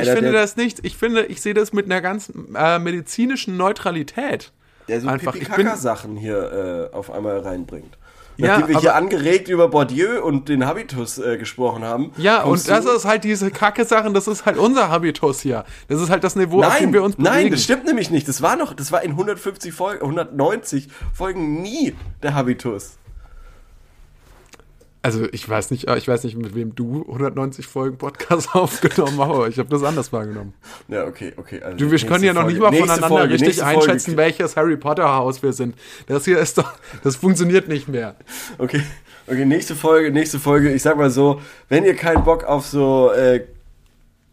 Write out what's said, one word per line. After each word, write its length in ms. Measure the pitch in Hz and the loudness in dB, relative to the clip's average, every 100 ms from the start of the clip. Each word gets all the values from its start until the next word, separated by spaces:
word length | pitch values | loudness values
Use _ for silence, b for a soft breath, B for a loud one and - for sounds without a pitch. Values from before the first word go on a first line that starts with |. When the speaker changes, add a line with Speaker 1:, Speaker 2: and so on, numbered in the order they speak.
Speaker 1:
ich 60 | 123 | 2
Speaker 2:
einer, 80 | 220 | 2
Speaker 1:
finde 140 | 254 | 2
Speaker 2:
der 100 | 220 | 2
Speaker 1:
das 160 | 208 - | 0 -2
nicht, 280 | 233 - 175 | -4 -4 -12
ich 100 | - | -4
finde, 300 | 226 226 214 | -2 0 -2
ich 160 | 190 | -4
sehe 140 | 208 208 | -2 0
das 180 | 202 | 0
mit 120 | 202 196 | -2 -2
einer 140 | 185 | -2
ganzen, 520 | 180 208 - - 143 107 | -4 -6 -10 -16 -10 0
äh, 220 | 160 170 | 2 2
medizinischen 800 | 170 175 - - 247 262 - 185 | -2 -6 -6 -2 -2 -2 -6 -2
Neutralität. 960 | 190 226 185 165 139 - 269 113 - _ b b b | -2 0 -4 -4 -6 -6 -6 -6 -10 _ b b b
Speaker 2:
Der 140 | 117 | -4
so 60 | 131 | -2
Speaker 1:
Einfach, 260 | 135 151 | -4 -4
ich 80 | 170 156 | -6 -4
bin 80 | 196 | 0
Speaker 2:
Pipi-Kaka-Sachen 600 | 214 208 127 107 107 104 | 0 0 -4 -4 -8 -10
hier, 720 | 107 104 - 98 92 87 82 | -6 -4 -4 -6 -6 -6 -8
äh, 20 | 98 | -10
auf 140 | - | -10
einmal 300 | 101 107 98 | -8 -6 -6
reinbringt. 580 | 95 90 85 78 - - b b b b | -6 -10 -10 -14 -18 -20 b b b b
Speaker 1:
Ja, 100 | 165 | 2
Speaker 2:
Nachdem 180 | 214 311 | 2 4
wir 80 | 160 | 4
Speaker 1:
aber 60 | |
Speaker 2:
hier 140 | 156 151 | 4 4
angeregt 520 | 190 185 147 190 180 | 2 0 2 2 2
über 180 | 175 170 | 4 4
Bourdieu 540 | 147 127 131 196 240 | 4 2 0 0 0
und 240 | 160 139 143 | -2 -2 0
den 200 | 135 131 | 0 0
Habitus, 500 | 190 - 131 113 135 | -2 -6 -8 -8 -6
äh, 220 | 120 113 | -4 -4
gesprochen 440 | 110 - 123 113 | -6 -4 -2 -2
haben, 280 | 113 120 147 - | -4 -4 -6 -2
Speaker 1:
Ja, 240 | 190 220 | 2 2
Speaker 2:
kommst 240 | - 180 - | 2 2 2
Speaker 1:
und 60 | 208 | 2
das 80 | 254 | 2
Speaker 2:
du 60 | |
Speaker 1:
ist 120 | 233 202 | 2 2
halt 180 | 220 | 0
diese 260 | 208 202 196 | 0 -2 -2
Kacke-Sachen, 640 | - 208 226 233 220 214 | 0 0 2 2 2 2
das 140 | 196 214 | 0 0
ist 180 | 202 208 | -2 0
halt 120 | - | 2
unser 320 | 226 269 185 | 4 4 2
Habitus 520 | 165 165 - 151 135 | 2 0 0 -2 -2
hier. 240 | 135 113 - B B | -4 -4 -8 B B
Das 120 | 151 | -2
ist 120 | 170 | 0
halt 120 | 190 | 0
das 120 | - 196 | 0 0
Niveau, 240 | 180 180 | 2 4
auf 60 | - | 4
Speaker 2:
Nein, 120 | 285 | 4
Speaker 1:
dem 100 | - | 4
wir 80 | 208 | 4
uns 140 | 202 196 | 2 2
bewegen. 180 | 170 | 2
Speaker 2:
nein, 160 | 262 202 | 4 4
das 140 | 135 | 2
stimmt 220 | - 262 311 | 2 0 2
nämlich 260 | 240 151 | 0 0
nicht. 160 | 156 139 | 0 0
Das 160 | 120 | 0
war 120 | 160 285 | 0 0
noch, 200 | 302 - | -4 -8
das 160 | 139 | -4
war 100 | 165 | -2
in 140 | 175 147 | -2 -2
hundertfünfzig 580 | 208 190 196 190 180 | -4 -4 -8 -10 -10
Folgen, 320 | 165 190 202 139 | -6 -6 -4 -4
hundertneunzig 840 | 170 160 139 156 226 - 139 - B B - | -4 -4 0 0 0 -4 -6 -6 B B -6
Folgen 480 | 190 185 151 156 | -6 -4 -4 -4
nie 320 | 196 311 196 - - - | -6 -4 -4 -6 -12 -8
der 140 | 147 143 | -4 -2
Habitus. 640 | 127 117 123 101 - - - - b b b b b b b b b _ _ - _ - - _ _ _ | -2 -2 -6 -8 -10 -20 -20 -20 b b b b b b b b b _ _ -20 _ -20 -20 _ _ _
Speaker 1:
Also 220 | 127 110 - | -4 -2 -4
ich 160 | 113 - | -6 -4
weiß 240 | 110 - | -4 -4
nicht, 160 | 127 - | -4 -2
ich 200 | 120 131 | -2 0
weiß 160 | 120 120 | -2 -2
nicht, 100 | 117 | -8
mit 180 | 110 | -8
wem 220 | 113 113 120 | -6 -8 -6
du 300 | 117 143 160 | -6 -6 -8
hundertneunzig 600 | 123 135 135 135 127 - | -6 -4 -4 -8 -8 -10
Folgen 300 | 135 135 131 | -6 -6 -6
Podcast 520 | 139 - - 170 - | -10 -8 -2 -2 0
<laughs> 40 | 185 | 0
aufgenommen 640 | 175 - 156 - 139 143 | 0 2 0 2 -2 0
hast, 100 | 143 | 0
aber 180 | 139 117 | 0 -2
ich 100 | 123 | -2
habe 120 | 131 | -2
das 120 | 143 | -2
anders 280 | 143 160 117 | -2 -4 -4
wahrgenommen. 420 | 117 107 104 101 - B B B | -6 -8 -10 -14 -18 B B B
Speaker 2:
Ja, 160 | 104 85 | -6 -6
okay, 260 | - 95 - | -8 -14 -14
okay. 240 | - 98 | -16 -14
Also 140 | - 90 | -10 -4
Speaker 1:
Du, 80 | 147 | 2
wir 60 | |
Speaker 2:
nächste 160 | 160 113 | 2 2
Speaker 1:
können 160 | 180 190 | 2 2
ja 80 | |
noch 80 | 175 | 2
Speaker 2:
Folge, 120 | 165 175 | 0 2
Speaker 1:
nicht 60 | |
mal 100 | 214 | 4
Speaker 2:
nächste 160 | 160 175 | 4 4
Speaker 1:
voneinander 200 | 165 160 185 | 2 2 4
Speaker 2:
Folge, 160 | 160 | 4
Speaker 1:
richtig 140 | 160 160 | 4 2
Speaker 2:
nächste 160 | 170 | 2
Folge. 160 | 143 156 | 2 4
Speaker 1:
einschätzen, 380 | 151 131 - 156 | 4 2 0 2
welches 400 | 165 160 170 160 | 2 0 -2 0
Harry 180 | 165 147 | 0 0
Potter 400 | 147 151 151 135 | -2 0 2 2
Haus 260 | 127 131 | 0 -2
wir 100 | 139 | -2
sind. 220 | 131 120 - B B B | -2 -6 -8 B B B
Das 180 | 135 190 | -2 2
hier 140 | 175 | 2
ist 180 | 160 - | 2 0
doch, 160 | - - B B | -2 -4 B B
das 120 | 139 131 | -4 0
funktioniert 540 | 185 175 175 185 170 | 2 4 4 2 2
nicht 180 | 147 131 | -4 -6
mehr. 280 | 127 107 - - B B B | -8 -8 -12 -16 B B B
Speaker 2:
Okay, 240 | 127 147 147 - - B B | -2 -2 -4 -10 -20 B B
okay, 180 | 127 135 | 0 2
nächste 300 | 170 - 147 | 2 -2 -2
Folge, 360 | 160 160 156 | 4 4 4
nächste 280 | 143 156 143 | 0 0 -2
Folge. 340 | 143 143 143 | 2 4 4
Ich 80 | 135 | 2
sag 160 | 156 147 | 2 4
mal 140 | 139 | 2
so, 280 | 123 143 143 B B B | 4 4 2 B B B
wenn 160 | 147 190 | 4 4
ihr 100 | 175 | 2
keinen 300 | 165 160 151 | 2 4 4
Bock 180 | 165 | 2
auf 220 | - 143 - | 2 -2 0
so, 460 | 143 135 131 127 | 0 4 6 6
äh, 320 | 113 127 123 - - - _ _ _ _ _ _ | 6 4 4 0 -18 -20 _ _ _ _ _ _